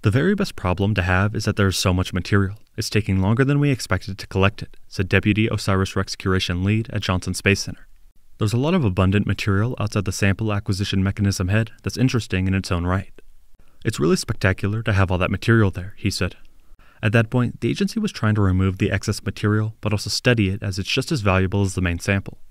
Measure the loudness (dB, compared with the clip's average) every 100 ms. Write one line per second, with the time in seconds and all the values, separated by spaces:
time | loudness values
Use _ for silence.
0 | 2 2 2 2 -2 -2 -2 0 2 2
1 | 2 2 2 0 -2 2 0 2 2 2
2 | 0 -4 2 2 2 -4 -14 -8 -2 -2
3 | 2 2 2 2 2 2 2 0 -2 -4
4 | -4 -12 -4 2 2 2 -14 -14 -12 -6
5 | 0 2 2 2 2 0 0 2 2 -2
6 | -4 -4 0 0 0 0 0 0 0 -6
7 | -2 -2 -2 -2 2 2 0 -10 -18 -20
8 | -20 -20 -20 -4 0 2 2 2 2 4
9 | 4 4 0 -2 0 0 0 -2 -2 -2
10 | -4 0 0 2 -2 -2 -2 -2 0 0
11 | 0 0 -2 0 0 0 -2 -6 -8 0
12 | 0 0 -2 -2 0 0 0 -2 0 -2
13 | -4 -16 -18 -20 -20 -20 -20 -6 -6 0
14 | 0 0 -2 0 0 0 -2 -2 0 2
15 | 2 2 0 0 4 4 4 0 -12 -4
16 | -4 -2 -4 -6 -20 -20 -20 -20 -20 -4
17 | 2 2 2 0 -2 -2 -4 -2 -2 -2
18 | -4 -2 0 4 4 4 2 2 0 0
19 | -2 -4 -6 -2 0 0 -2 -4 -2 -2
20 | -2 0 2 4 2 0 -6 -6 -4 -4
21 | -2 -2 2 2 2 2 0 0 -2 -2
22 | 0 -2 -2 -14 -18